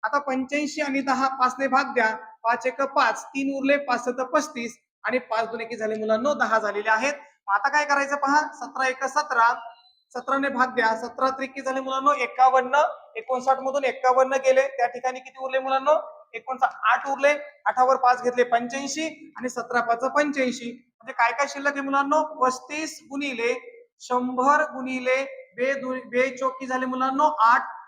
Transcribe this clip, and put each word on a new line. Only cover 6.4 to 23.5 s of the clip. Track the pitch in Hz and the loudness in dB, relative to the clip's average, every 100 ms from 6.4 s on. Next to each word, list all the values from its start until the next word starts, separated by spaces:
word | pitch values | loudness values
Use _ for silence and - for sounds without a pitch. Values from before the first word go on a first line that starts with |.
| 226 220 | 2 2
झालेले | 214 202 214 | 0 -2 2
आहेत. | 220 269 294 - _ - | 2 2 -4 -12 _ -2
मग | |
आता | 202 285 | 0 2
काय | 294 | 0
करायचं | 294 285 277 285 | 2 0 0 -2
पहा, | 277 294 302 | 2 2 2
सतरा | - 247 - 262 | -6 -12 -2 -2
एक | 254 | -2
सतरा, | 269 294 294 240 233 247 - - _ _ _ | -2 -2 0 4 4 2 -8 -18 _ _ _
सतरा | 247 254 269 | -10 -2 0
ने | 277 | 0
भाग | 247 247 | 0 0
द्या, | 233 226 220 | 2 0 0
सतरा | 240 - 262 | -4 -2 -2
त्रिकी | 254 262 277 | -2 -8 -6
झाले | 262 262 | -4 -4
मुलांनो | 262 262 269 | -2 0 2
एकावन्न, | 277 240 - 262 262 247 285 311 - - 226 | 2 -2 4 6 6 4 2 2 -2 -14 -14
एकोणसाठ | 220 254 254 262 | -4 -2 0 0
मधून | 262 269 | 0 -2
एक्कावन्न | 269 254 254 254 262 269 | -2 0 2 4 4 2
गेले, | 262 262 269 | 4 4 2
त्या | - 240 | 0 -2
ठिकाणी | 247 254 254 | -2 -6 -6
किती | 262 262 | -14 -10
उरले | 262 262 | -4 -2
मुलांनो, | 262 269 277 320 - - - | 0 0 2 2 0 -18 -16
एकोणसाठ, | 226 - 254 254 - | -14 -10 -2 -2 0
आठ | 214 254 277 | 2 2 0
उरले, | 262 285 294 - _ | 2 2 2 -4 _
आठावर | - 220 254 262 | -4 2 4 6
पाच | 247 254 | 4 4
घेतले, | 240 247 | 0 0
पंच्याऐंशी | 240 233 240 269 277 294 320 311 - - | 2 2 0 -6 -6 -6 -6 -8 -18 -10
आणि | 247 | -8
सतरा | 247 233 240 | -8 -2 -2
पाच | 233 233 | 0 -2
पंच्याऐंशी, | 254 269 294 277 254 240 240 233 _ _ | 0 0 0 0 -2 -2 -10 -14 _ _
म्हणजे | 240 | -12
काय | 262 233 | 0 0
काय | 247 277 | 0 -4
शिल्लक | 277 277 | -2 -4
आहे | 285 | -4
मुलांनो, | 269 277 277 302 302 302 | -2 -2 2 2 0 0
पस्तीस | 254 262 - 302 311 - 220 | 0 0 -8 -8 -8 -10 -12
गुणिले | 277 285 240 233 | -8 -6 -4 -2